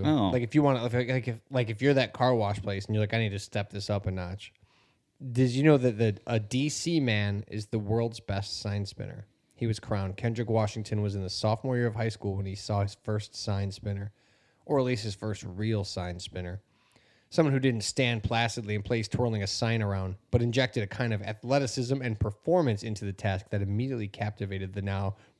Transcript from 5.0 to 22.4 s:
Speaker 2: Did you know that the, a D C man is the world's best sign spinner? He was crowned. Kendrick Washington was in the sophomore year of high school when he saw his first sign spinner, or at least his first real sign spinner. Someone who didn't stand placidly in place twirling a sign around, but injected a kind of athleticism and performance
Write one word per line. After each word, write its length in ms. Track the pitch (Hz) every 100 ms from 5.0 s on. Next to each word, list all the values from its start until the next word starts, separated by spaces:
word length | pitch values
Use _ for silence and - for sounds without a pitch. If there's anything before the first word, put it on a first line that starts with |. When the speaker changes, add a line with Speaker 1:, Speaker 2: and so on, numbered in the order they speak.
| _ - 131
Speaker 2:
Did 200 | 120 131
you 120 | 127
know 140 | 156 143
that 200 | 123 104
the, 200 | 110 101 -
a 120 | 113
D 280 | 104 127 147
C 300 | - 170 165
man 460 | 127 107 101 101 -
is 200 | 107 101
the 120 | 110
world's 400 | 104 113 117 113
best 400 | - 98 98 -
sign 260 | 104 101 98
spinner? 400 | - 98 - - _ _ -
He 120 | 117
was 120 | 107
crowned. 380 | - 104 95 95
Kendrick 320 | 117 113 113
Washington 520 | 110 107 113 101 107
was 140 | 104 98
in 60 |
the 80 | 92
sophomore 480 | - 107 110 135 123
year 100 | 120
of 80 | 104
high 140 | 113
school 260 | - 101 98
when 100 | 98
he 80 | 95
saw 260 | - 101
his 160 | 98 -
first 320 | - 107 - -
sign 360 | - 98 98
spinner, 400 | - 101 98 101 - _ _ _ _ -
or 140 | 143
at 60 | 127
least 180 | 117
his 120 | 107 98
first 280 | 107 98 -
real 360 | 90 110 107
sign 360 | 95 92 90 87
spinner. 420 | - 92 90 95 - _ _ _ _ _ _
Someone 240 | - 156
who 60 | 135
didn't 220 | 131 113
stand 400 | - - 123 117
placidly 540 | - 117 117 - 104 104
in 80 |
place 240 | - 117 104
twirling 340 | - 120 107
a 60 | 98
sign 340 | - 117 113
around, 340 | 104 95 95 92 _
but 140 | 120
injected 400 | 120 120 127 123
a 40 | 101
kind 260 | - 117
of 100 | 107
athleticism 760 | 104 107 123 139 131 135 120 135
and 200 | 123 104
performance 640 | 107 -